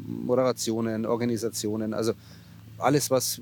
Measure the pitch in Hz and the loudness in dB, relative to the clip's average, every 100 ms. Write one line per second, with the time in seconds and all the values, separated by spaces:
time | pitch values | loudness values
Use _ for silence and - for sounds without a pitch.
0 | 107 113 120 123 127 117 - 110 113 110 | -6 -6 0 2 2 2 0 0 0 0
1 | 110 117 120 113 110 - 107 110 110 110 | 0 0 0 0 -2 -2 -2 -2 -2 0
2 | 113 - - - - - - - 127 143 | 0 -2 -6 -20 -20 -20 -18 0 4 4
3 | - 131 - - | 4 2 2 -4